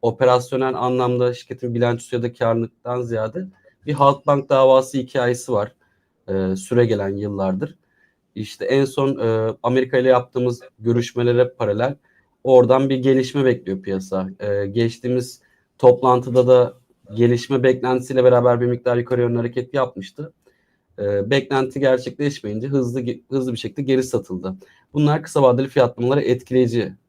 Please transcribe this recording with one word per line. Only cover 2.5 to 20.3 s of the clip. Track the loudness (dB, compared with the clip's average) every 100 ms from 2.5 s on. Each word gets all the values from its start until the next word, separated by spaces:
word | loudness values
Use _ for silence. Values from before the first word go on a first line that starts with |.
| 0 -4 _ -8 -8
ziyade | -6 -6 -6 -8 -12 _ _ _ -8
bir |
Halkbank | 0 0 2 0 0 2
davası | 4 6 4 2 -6
hikayesi | -4 -2 -2 -2 -2
var, | -4 -4 _ _ _ _ _ -6
e, | -4 -2 -4
süre | -2 0 2
gelen | 0 -4 -6
yıllardır. | -6 -4 -4 -4 -8 -12 _ _ _ _ _
İşte | -12 -12 -8
en | -2 0
son, | 0 -2 -4 -2
e, | -2 0 -2 -4
Amerika | -2 0 0 0
ile | 4
yaptığımız | 2 2 -4 -4 -6 -12 _
görüşmelere | -2 -2 -2 -2 0 2 0
paralel | 0 -4 -2 -4 -6 _ _ _ _
oradan | 4 6 6 4 2
bir | 0
gelişme | 2 2 0 0
bekliyor | 0 0 -4 -8
piyasa. | -6 -8 -6 -6 -6 -8
E, | -6 -4 -4
geçtiğimiz | -2 -2 -4 -4 -4 -6 -14 _ _ _ _
toplantıda | 4 6 4 2 2 2 6
da | 6 4 -2 _ _ _
gelişme | 2 2 2 -2 0
beklentisiyle | 2 0 0 -4 -2 4
beraber | 6 6 4 2
bir | 0
miktar | -2 -2 -2
yukarı | -2 -2
yönlü | 0 -2
hareket | -4 -6 -6
yapmıştı. | -4 -4 -6 -16 -16 -18